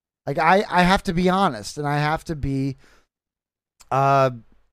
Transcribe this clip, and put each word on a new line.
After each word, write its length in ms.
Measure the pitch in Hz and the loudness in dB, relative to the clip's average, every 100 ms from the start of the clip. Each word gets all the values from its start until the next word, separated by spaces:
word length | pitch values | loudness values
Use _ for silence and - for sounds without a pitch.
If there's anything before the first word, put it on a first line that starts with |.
| _ _ 139 | _ _ -8
Like, 120 | 156 | 0
I, 260 | 160 196 - | 2 2 2
I 140 | 175 | 2
have 200 | 180 202 | 4 2
to 80 | 196 | 0
be 160 | 170 180 | 0 2
honest, 500 | 185 190 110 101 147 | 2 0 -2 -10 -6
and 80 | 143 | -4
I 120 | 147 | -2
have 260 | 151 160 | -2 -4
to 100 | - | -6
be, 420 | 151 135 135 139 131 _ _ _ _ _ _ _ _ _ _ - | -8 -4 -4 -4 -8 _ _ _ _ _ _ _ _ _ _ -6
uh, 400 | 131 139 139 131 120 - _ _ | -2 2 2 2 -2 -16 _ _